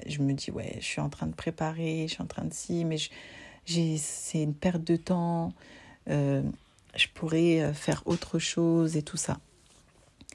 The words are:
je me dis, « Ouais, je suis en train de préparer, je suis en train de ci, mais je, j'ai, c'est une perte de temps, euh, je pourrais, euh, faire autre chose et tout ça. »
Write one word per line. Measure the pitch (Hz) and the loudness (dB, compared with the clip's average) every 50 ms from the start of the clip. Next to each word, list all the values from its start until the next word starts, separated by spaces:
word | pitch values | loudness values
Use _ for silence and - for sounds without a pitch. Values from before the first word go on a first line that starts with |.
| - | -8
je | - 151 143 | -6 -2 0
me | 139 139 139 | 2 2 2
dis, « | 139 - - | 0 -2 -6
Ouais, | - - - - - - | -6 -6 -6 -8 -8 -8
je | - | -6
suis | - - - | -6 -4 -2
en | 147 143 | -4 -4
train | - - 160 160 | -4 -4 -6 -6
de | 165 | -6
préparer, | - - 165 165 - 160 156 160 165 165 160 160 160 156 160 | -4 -6 -6 -4 -2 -2 -2 -2 -2 -2 -2 0 -2 -2 -4
je | - | -4
suis | - | -6
en | 165 - | -8 -8
train | - - - | -6 -6 -6
de | 160 - | -6 -6
ci, | - - - 175 170 165 | -6 -6 -2 0 0 2
mais | 160 160 151 | 0 0 -2
je, | - - - - - - - - - - - - - | -4 -6 -8 -14 -18 -18 -18 -18 -18 -20 -20 -18 -8
j'ai, | - 170 170 165 160 156 156 | -2 2 2 4 4 2 0
c'est | - - - - - - - 160 | -2 -4 -6 -8 -8 -2 0 0
une | 151 151 147 | 2 2 0
perte | - - 185 175 170 160 | 2 2 2 2 2 2
de | - 170 | 2 2
temps, | 165 165 - 185 175 170 170 170 170 165 180 180 - - - - - - - - - - - | 2 2 0 0 2 2 0 0 0 -2 -2 -4 -8 -16 -20 -20 -20 -20 -20 -20 -16 -4 0
euh, | - 147 143 139 139 135 139 139 - - - _ _ - _ _ - | 0 2 4 4 2 2 0 0 -4 -6 -12 _ _ -20 _ _ -2
je | - - - - | -2 -2 -2 0
pourrais, | - 170 160 160 165 170 170 165 165 | -4 -2 2 4 6 6 6 6 6
euh, | 151 147 147 | 4 2 0
faire | 147 - - 156 160 - | -2 0 0 0 0 2
autre | - 175 175 - - - 165 | 0 0 0 0 -2 -2 -2
chose | - - - 170 170 165 165 165 165 156 160 | 0 0 0 2 4 6 6 6 4 4 2
et | 151 151 | 0 -2
tout | - - 156 | -2 -4 -4
ça. » | - - 147 - - - _ _ _ - - - - _ _ _ - - _ _ - - - | -2 -2 -2 -4 -6 -20 _ _ _ -20 -20 -20 -20 _ _ _ -20 -20 _ _ -20 -20 -20